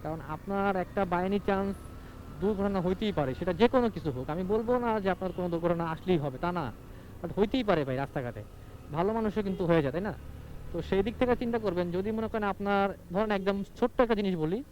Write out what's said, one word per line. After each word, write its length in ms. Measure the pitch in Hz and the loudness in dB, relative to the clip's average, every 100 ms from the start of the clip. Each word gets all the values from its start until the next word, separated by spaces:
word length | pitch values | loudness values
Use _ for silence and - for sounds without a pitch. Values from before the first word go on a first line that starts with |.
কারণ 160 | 156 160 143 | -6 -8 -8
আপনার 460 | 156 - 196 202 190 | -8 -2 0 2 2
একটা 300 | 175 - 185 | 0 0 0
by 180 | 175 185 | 2 2
any 100 | 202 190 | 0 2
chance 300 | 196 196 190 - - - - - - | 0 0 -4 -10 -14 -14 -14 -14 -4
দুর্ঘটনা 400 | 185 202 196 196 | -2 2 0 2
হইতেই 300 | 175 185 214 | 0 0 0
পারে, 220 | 170 135 | 0 0
সেটা 200 | 131 175 | 0 -2
যে 140 | 170 240 | 4 6
কোনো 220 | 262 240 | 6 2
কিছু 220 | 190 151 | 0 -4
হোক। 180 | 123 135 | -4 -4
আমি 140 | 156 | -4
বলবো 360 | 185 220 226 247 | 0 0 2 0
না 200 | 240 220 | 2 0
যে 100 | 190 | 0
আপনার 220 | 180 185 | 0 -2
কোনো 180 | 180 180 | -2 -2
দুর্ঘটনা 360 | 170 170 170 170 | 0 2 2 0
আসলেই 320 | 160 185 180 | -4 2 2
হবে, 200 | 143 127 | 2 -2
তা 140 | 175 | -2
না, 200 | 175 135 - - - - - | -2 -4 -6 -14 -16 -16 -10
but 80 | 170 151 | -6 2
হইতেই 240 | 214 262 | 2 2
পারে 220 | 214 170 135 | 4 2 4
ভাই 100 | 131 | 0
রাস্তাঘাটে, 480 | 139 151 123 107 104 - - - - | -2 -4 -4 -8 -12 -14 -16 -16 -8
ভালো 220 | 147 190 | 0 2
মানুষও 280 | 226 220 214 | 2 0 0
কিন্তু 240 | 196 185 170 | -2 0 4
হয়ে 160 | 165 | 4
যায়, 100 | 139 | 4
তাই 100 | 147 | 0
না? 120 | 202 - - - - - - | -4 -6 -12 -14 -12 -12 -8
তো 80 | 175 | -8
সেই 220 | 160 190 | 0 2
দিক 120 | 196 226 | 2 2
থেকে 160 | 247 240 | 2 2
চিন্তা 240 | 240 233 | 2 0
করবেন, 320 | 214 175 180 | 0 0 0
যদি 200 | 175 196 | 0 -2
মনে 160 | 220 220 | -2 -2
করেন 160 | 220 | -2
আপনার, 460 | 208 196 202 202 196 180 - | -2 -2 2 4 4 0 -4
ধরেন 180 | 175 214 | 0 2
একদম 320 | 202 190 196 196 - | 2 2 0 -4 0
ছোট্ট 220 | 247 - | 0 4
একটা 140 | 240 220 | 4 4
জিনিস 200 | 202 180 | 2 0
বলি 280 | 156 202 285 | 0 -2 -4